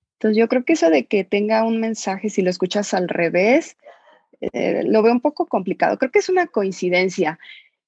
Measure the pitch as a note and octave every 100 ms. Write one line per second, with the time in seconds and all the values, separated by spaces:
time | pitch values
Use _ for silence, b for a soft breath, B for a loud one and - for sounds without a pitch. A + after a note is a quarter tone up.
0 | _ _ A3 G#3+ A3+ B3+ B3+ E4 E4 D4+
1 | A#3+ G3+ F#3 G3+ G#3 A3 A3+ A3+ A3+ A3
2 | G3+ F#3+ G#3+ G3+ F3+ F3 F3+ G#3 G3+ F#3+
3 | F3 - E3+ F3 G#3 D4 - - b b
4 | b b b _ - - - - - A3
5 | A3+ A#3+ D4 D4 E4+ G3 F#3+ E3+ E3+ G#3
6 | B3+ G#4 F#4+ F#4 E4+ A3 G3 F3+ F#3+ F3+
7 | F#3+ F#3 D#3 E3+ B B B _